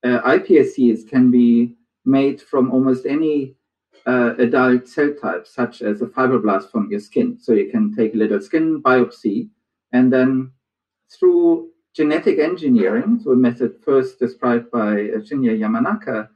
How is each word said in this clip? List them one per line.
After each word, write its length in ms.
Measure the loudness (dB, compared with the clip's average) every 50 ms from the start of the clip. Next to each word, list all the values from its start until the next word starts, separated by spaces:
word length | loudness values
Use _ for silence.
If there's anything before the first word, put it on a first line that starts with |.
| 0
uh, 160 | 0 -2 0 2
I 140 | 2 0 0
P 220 | 2 4 4 4
S 160 | 4 2 0
Cs 260 | 0 2 2 2 0 -6
can 300 | -4 2 4 4 4 6
be 420 | 4 4 4 4 2 2 -2 -4 _ _ _ _ _ _
made 360 | 0 0 2 2 0 -2 -4
from 300 | -12 _ -2 0 0 2
almost 340 | 2 0 2 2 0 -2 -2
any, 520 | -4 -2 -2 0 0 -2 -2 -4 -6 -12 _ _ _ _ _ _ _ _ _ _
uh, 260 | -2 0 0 0 0 0 0
adult 480 | 0 0 2 2 2 2 2 0 0
cell 260 | -4 -4 -2 -2 -2 -2 -4
type, 240 | -8 -8 -8 -8 -10
such 380 | _ _ -6 -6 -6 -6 -8 -6
as 180 | -6 -4 -4
a 60 | -6
fibroblast 640 | -8 -4 -2 -2 0 0 0 0 0 -2 -2 -4 -4
from 180 | _ -6 -4 -4
your 120 | -6 -10
skin. 360 | -10 -6 -4 -2 -2 -2 -4 -8
So 120 | _ 0 0
you 160 | 0 0 0
can 240 | -2 -2 -2 -2 -2
take 180 | -2 -4 -2 0
a 20 |
little 240 | -2 -2 0 -2 -4
skin 400 | -4 -4 -2 -2 0 0 -2 -2
biopsy, 680 | 0 2 2 2 2 0 -4 -8 _ -4 -4 -4 -6 -8 _ _ _ _ _ _ _ _ 0
and 200 | 2 2 4 2
then 400 | 2 2 0 0 -2 -4 -8 _ _ _ _ _ _ _ _ _ _ _ _
through 600 | -10 _ 2 2 4 4 2 2 2 0 -2 -12 _ _ _ _ _
genetic 420 | -2 -2 0 0 0 0 0 0 0
engineering, 840 | 0 -2 -2 -4 0 2 2 2 2 2 0 -2 0 0 -2 -2 0
so 100 | 0 2
a 40 |
method 380 | 2 2 0 0 -2 -6 -6 -6 -8 _
first 360 | 0 0 0 0 -2 -6 _
described 500 | -6 -6 -6 _ -4 -2 -2 -2 -4 -4
by, 220 | -4 -4 -2 -2 -2
uh, 260 | -2 -4 -4 -6 -8
Shinya 400 | -8 -6 -6 -2 -2 -2 -2 -2
Yamanaka 720 | -2 -2 -2 -2 -2 -2 -2 -6 -6 -8 -8 -8 -8 -10 _